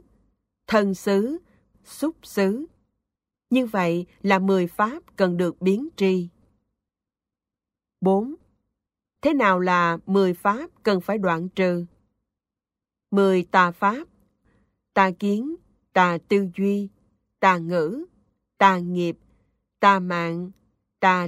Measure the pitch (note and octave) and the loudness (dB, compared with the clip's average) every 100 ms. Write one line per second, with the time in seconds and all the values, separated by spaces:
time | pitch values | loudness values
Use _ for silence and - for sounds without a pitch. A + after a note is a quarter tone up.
0 | - _ _ _ _ _ - G#3+ G3+ F#3 | -12 _ _ _ _ _ 0 0 2 -2
1 | - G3 A3+ E4 _ _ _ _ - - | -2 0 0 -6 _ _ _ _ -20 -8
2 | D4+ - - - F#3+ A3+ D#4+ _ _ _ | -6 -6 -10 -2 -2 -2 -8 _ _ _
3 | _ _ _ _ - B3 A#3+ G#3+ F3 E3+ | _ _ _ _ -2 -2 0 -2 -2 -2
4 | F3 _ G3 G3 F#3+ F#3+ F3 - G#3+ D4+ | -6 _ 0 2 2 0 0 -2 -4 -4
5 | - - F#3+ F3 F3 - F#3 G3+ D4+ - | -12 -2 0 0 -2 -2 -2 -2 -4 -2
6 | G3 F#3 F3 _ _ _ _ _ _ _ | 0 0 -4 _ _ _ _ _ _ _
7 | _ _ _ _ _ _ _ _ _ - | _ _ _ _ _ _ _ _ _ -4
8 | F#3 F#3+ A#3+ D#4+ _ _ _ _ _ _ | 0 0 -2 -10 _ _ _ _ _ _
9 | _ _ C#4+ C#4+ G#3+ F3+ F#3 F3+ E3+ E3 | _ _ -2 2 2 2 2 2 0 -2
10 | - G3 F#3+ F3 G3+ A3 E4+ _ - G3 | -2 0 2 0 -2 -2 -6 _ -2 -2
11 | F#3 G#3+ F#3 E3 F#3 - F#3 F3 F3 _ | -2 -4 -2 -4 -6 -2 -2 -2 -8 _
12 | _ _ _ _ _ _ _ _ _ _ | _ _ _ _ _ _ _ _ _ _
13 | - G3+ G3 F#3 F3 F#3+ F3 E3+ G3+ A#3+ | -4 0 2 2 2 2 2 2 -2 -2
14 | E4+ _ _ _ _ _ _ _ _ - | -10 _ _ _ _ _ _ _ _ 0
15 | F#3+ F3+ G3+ G#3 C4+ F4 _ _ _ - | 0 0 -2 -2 -4 -10 _ _ _ 2
16 | F3+ E3+ - G3+ F#3+ F3 G3 G3+ G3 _ | 2 0 0 0 0 -4 -2 -2 -6 _
17 | _ _ _ - F#3+ F3+ E3 F3 D#3 B3 | _ _ _ -2 0 2 0 -2 -2 -4
18 | F4+ _ _ _ _ - G3 F#3 F3 F3 | -12 _ _ _ _ 2 4 4 -2 -4
19 | F3 E3 _ _ _ _ _ - G3+ G3 | -4 -6 _ _ _ _ _ 0 2 2
20 | F3+ F3 E3+ E3 F3+ - _ _ _ - | 0 -6 -4 -6 -10 -16 _ _ _ -2
21 | F#3+ F3+ | 0 0